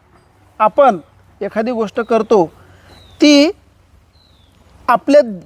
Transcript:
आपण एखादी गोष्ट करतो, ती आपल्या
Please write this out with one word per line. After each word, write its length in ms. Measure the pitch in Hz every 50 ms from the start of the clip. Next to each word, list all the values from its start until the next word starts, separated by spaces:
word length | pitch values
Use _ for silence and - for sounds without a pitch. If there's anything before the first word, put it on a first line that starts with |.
| _ _ _ _ _ _ _ _ _ _ _ -
आपण 400 | 220 214 - - 285 262 208 170 - _ _ _ _ _ _ _
एखादी 300 | 196 196 - 208 226 220
गोष्ट 300 | 254 226 220 196 - -
करतो, 460 | 233 - 233 226 220 - 240 202 - - - _ _ _ _ _ _ _ - - _ _ _ - -
ती 280 | 294 294 285 285 339 415 _ _ _ _ _ _ _ _ _ _ _ _ _ _ _ _ _ _ _ _ _ _ _ _ _ _ -
आपल्या 320 | 247 233 - - 277 294 277 233 202 175 -